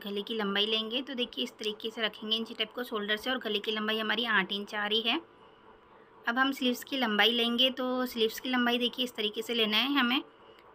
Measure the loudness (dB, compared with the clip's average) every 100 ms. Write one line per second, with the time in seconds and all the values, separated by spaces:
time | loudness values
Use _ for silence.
0 | -6 -6 -4 -2 0 2 2 0 -2 -4
1 | -4 -4 -4 -4 -6 -4 -6 -6 -8 -2
2 | -4 -4 -4 -2 -4 -4 -4 -4 -6 -4
3 | 0 -2 0 -2 -2 -2 -2 -2 0 0
4 | 0 0 4 2 2 -4 -4 -4 0 0
5 | 2 -2 -4 -20 -20 -20 -20 -20 -20 -20
6 | -20 -8 -2 2 2 2 0 0 -4 -2
7 | 2 4 4 4 0 4 2 2 -2 -2
8 | -2 0 0 0 -2 2 4 2 0 -2
9 | -4 -2 -4 -4 -2 0 2 2 2 2
10 | 4 2 -2 -20 -20 -20 -20